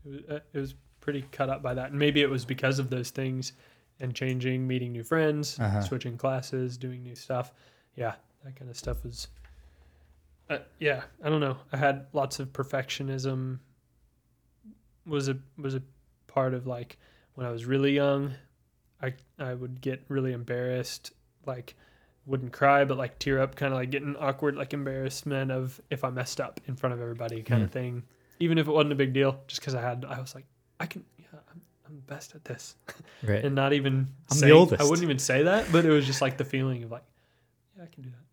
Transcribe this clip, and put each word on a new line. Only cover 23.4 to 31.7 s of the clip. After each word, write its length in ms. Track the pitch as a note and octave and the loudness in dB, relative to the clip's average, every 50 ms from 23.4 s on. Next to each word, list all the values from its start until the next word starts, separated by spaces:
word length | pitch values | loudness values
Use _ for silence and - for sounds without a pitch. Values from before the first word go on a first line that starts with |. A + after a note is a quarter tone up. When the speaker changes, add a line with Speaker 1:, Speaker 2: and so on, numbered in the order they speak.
Speaker 1:
up, 160 | C3+ C3+ - | 2 0 0
kinda, 180 | - C#3+ C3+ C3+ | -2 -2 0 0
like, 160 | C3 B2+ B2+ | -2 -2 -2
get 120 | C3+ C#3 | -4 -4
an 140 | D3 C#3+ C#3+ C#3+ | -4 -6 -6 -2
awkward, 360 | D3+ C3+ C3+ C3+ D3+ D3 C#3 | -2 -2 -2 0 0 0 0
like, 180 | C#3 C3+ C3 - | -2 -6 -6 -4
embarrassment 760 | C#3+ C#3 C#3 C3+ C3+ C3+ C3 C3 - - D3 C#3 C3+ C3+ C3 | -4 -4 -4 -4 -4 -4 -6 -6 -6 -6 -4 -2 -2 -2 -2
of 300 | C3 C3 C3 B2+ B2+ - - _ | -2 -4 -4 -6 -8 -12 -8 _
if 160 | D3+ C3 - | -6 -4 -4
I 60 | B2+ | -4
messed 300 | B2+ C3 B2+ - - - | -4 -4 -6 -4 -4 -6
up 180 | C3 A#2+ - - - | -6 -6 -8 -12 -10
in 100 | - B2+ | -10 -6
front 160 | - - B2+ | -4 -2 -2
of 80 | B2 A#2+ | -2 -4
everybody 420 | A#2+ A#2+ A#2 A#2 A#2 A#2 A#2 A2+ | -6 -8 -8 -8 -8 -8 -8 -8
kinda 220 | A2 - A#2+ A2+ G#2+ | 0 2 2 4 4
Speaker 2:
Hmm. 60 | G2+ | 2
Speaker 1:
thing. 300 | - B2+ B2+ B2 B2 A#2+ A#2+ _ _ _ _ _ _ _ | -2 -6 -6 -6 -6 -8 -10 _ _ _ _ _ _ _
Even 200 | E3+ E3 E3 D#3+ | 2 4 4 4
if 100 | D3+ D#3 | 4 4
it 20 | |
wasn't 220 | D3 D#3 D3 D3 | 4 4 4 4
a 40 | C#3+ | 4
big 180 | C#3 C#3 C3 B2+ | 2 2 2 4
deal, 280 | C3+ C#3 C3+ C3+ C3+ - - | 4 2 2 2 -2 -12 -12
just 140 | - - | -12 -8
'cause 120 | - C#3+ C3 | -6 -4 -4
I 60 | B2 | -2
had, 240 | A#2 B2 B2 B2 B2+ | -2 -4 -4 -6 -8
I 160 | C#3 C3 B2 | -10 -10 -10
was 140 | C3 - - | -10 -12 -14
like, 120 | C3+ C3+ _ _ _ _ _ _ _ | -20 -20 _ _ _ _ _ _ _
"I 60 | E3 | -10
can, 180 | D#3+ - F#3 - _ _ | -10 -10 -14 -16 _ _
yeah, 220 | - D#3+ _ - D3+ _ _ | -20 -20 _ -20 -20 _ _
I'm, 120 | - E3+ _ _ | -20 -20 _ _